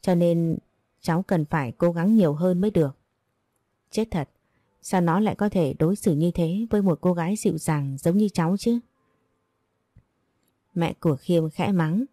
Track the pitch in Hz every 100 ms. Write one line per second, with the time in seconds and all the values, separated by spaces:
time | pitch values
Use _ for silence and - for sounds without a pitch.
0 | - 175 175 170 165 - _ _ _ _
1 | - 165 190 180 151 160 127 - 175 170
2 | 180 220 170 147 180 180 208 196 147 143
3 | _ _ _ _ _ _ _ _ _ -
4 | 220 180 135 _ _ _ _ _ - 190
5 | 170 170 214 - 208 196 147 - 156 202
6 | - 147 170 170 165 185 226 208 196 151
7 | 185 175 165 214 202 160 - 151 139 139
8 | 170 185 214 - 165 202 - 240 - _
9 | _ _ _ _ _ _ _ _ _ -
10 | _ _ _ _ _ _ _ - 170 -
11 | 170 139 - 170 160 - 185 185 156 185
12 | 269